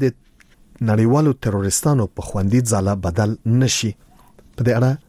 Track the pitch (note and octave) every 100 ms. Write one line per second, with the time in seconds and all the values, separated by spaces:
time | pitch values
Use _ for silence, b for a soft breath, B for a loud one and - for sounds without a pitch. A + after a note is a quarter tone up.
0 | C3+ - _ _ _ _ _ - A#2 G#2+
1 | A2+ C#3 D#3 C3 A#2 G2+ G2 - D#3 C#3+
2 | G#2 - - G#2 G2 A#2+ A#2+ A2 F#2+ G2+
3 | F#2 F2 G#2 A2 - A#2+ B2+ - A2 -
4 | _ - b b - - A#2+ A#2 B2+ C3+